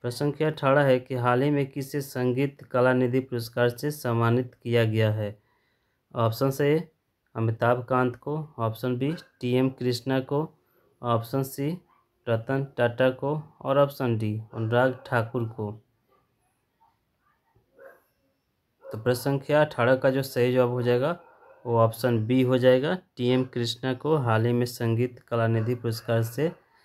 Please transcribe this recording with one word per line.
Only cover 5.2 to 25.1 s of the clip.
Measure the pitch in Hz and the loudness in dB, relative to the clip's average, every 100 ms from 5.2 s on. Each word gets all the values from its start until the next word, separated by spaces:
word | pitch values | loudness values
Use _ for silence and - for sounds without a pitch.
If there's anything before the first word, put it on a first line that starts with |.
| 104 107 _ _ _ _ _ _ _ | -6 -10 _ _ _ _ _ _ _
ऑप्शन | 127 113 113 135 135 | -2 -2 0 -2 0
ए | 143 156 - _ _ _ _ 117 | 0 0 -2 _ _ _ _ -4
अमिताभ | 113 113 120 123 | -4 0 0 0
कांत | 120 127 127 120 | 0 0 0 -4
को, | - 151 151 - | -8 -8 -10 -6
ऑप्शन | 113 113 127 123 | -6 -4 -4 -2
बी | 135 170 - _ | -4 -6 -12 _
टीएम | 123 123 131 | -2 2 0
कृष्णा | 131 123 120 - 131 | 0 -4 -2 -2 -2
को, | 131 143 156 _ _ _ _ _ | -2 -4 -4 _ _ _ _ _
ऑप्शन | 123 117 113 135 | -2 -2 0 -4
सी | 135 - 143 180 _ _ _ _ - | -4 -6 -6 -6 _ _ _ _ -4
रतन | 113 113 135 139 - | -4 -2 -4 -4 -2
टाटा | 120 117 131 | -2 2 0
को | 127 139 151 151 _ | 0 -4 -4 -8 _
और | 135 135 | 0 2
ऑप्शन | 139 139 131 113 | 2 0 -2 0
डी | 107 107 110 | -2 -6 -8
अनुराग | 113 113 120 131 127 - | -8 0 2 2 -2 -4
ठाकुर | 123 113 127 | -4 -2 -4
को। | 113 113 104 110 _ _ _ _ _ _ _ _ _ _ _ _ _ _ _ _ _ _ _ _ - - _ _ _ _ _ _ _ _ - | -6 -6 -10 -10 _ _ _ _ _ _ _ _ _ _ _ _ _ _ _ _ _ _ _ _ -20 -20 _ _ _ _ _ _ _ _ -14
तो | 110 | -4
प्रश्न | 117 123 | -2 0
संख्या | 143 139 143 151 | 0 -2 2 2
अठारह | 151 - 120 131 | 2 2 2 4
का | 135 | 2
जो | 131 | 0
सही | 135 127 123 | -2 0 2
जवाब | 127 123 | 4 2
हो | 123 | 0
जाएगा, | 120 123 139 170 - _ - - 120 | 0 0 0 -4 -12 _ -20 -16 -2
वो | 117 | 2
ऑप्शन | 113 - 127 117 107 | 2 2 0 0 2
बी | 127 | 2
हो | 127 131 | 4 4
जाएगा, | 127 127 147 185 _ - | 6 6 2 -4 _ -4
टीएम | 123 127 | 0 0
कृष्णा | 127 123 117 - 131 | 0 -4 -4 -4 -6
को | 127 143 156 | -4 0 0
हाल | 120 110 117 | 2 2 2
ही | |
में | 120 120 | 0 -2
संगीत | - 117 113 123 | -2 -2 0 -2